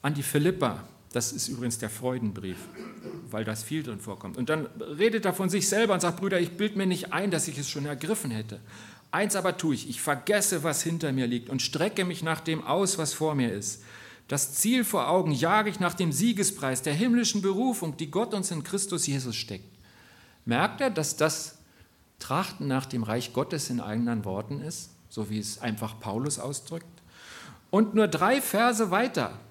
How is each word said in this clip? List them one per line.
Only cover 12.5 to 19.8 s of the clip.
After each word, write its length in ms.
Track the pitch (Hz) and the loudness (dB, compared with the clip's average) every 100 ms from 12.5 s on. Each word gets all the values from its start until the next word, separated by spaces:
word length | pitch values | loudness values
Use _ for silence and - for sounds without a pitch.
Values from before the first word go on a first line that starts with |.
| 160 | -2
aus, 340 | - 160 196 190 | 2 2 2 0
was 160 | 151 | -2
vor 220 | - 156 147 | 0 0 2
mir 160 | 120 | 2
ist. 280 | 98 104 - - - - - _ | 0 -4 -8 -14 -20 -20 -20 _
Das 280 | 143 - - | -2 -2 0
Ziel 280 | 214 254 | 4 4
vor 240 | 233 190 127 | 4 2 4
Augen 240 | 180 160 | 4 4
jage 380 | 139 160 208 214 | 2 4 4 4
ich 100 | 202 | 0
nach 140 | 180 | 0
dem 180 | 180 170 | 2 0
Siegespreis 680 | 131 226 202 196 - 139 131 | 4 2 4 0 0 -2 0
der 120 | - | 0
himmlischen 480 | 147 247 240 233 208 | 2 4 4 4 2
Berufung, 540 | 190 190 254 240 165 143 | 2 2 2 0 -4 -4
die 160 | 160 | -2
Gott 220 | 175 233 | 0 0
uns 180 | 214 185 | -2 -2
in 120 | 165 | -4
Christus 440 | 143 190 - 175 143 | -4 -4 -2 -2 0
Jesus 300 | 139 127 110 | 0 -2 -6
steckt." 360 | - 98 - - | -6 -8 -12 -20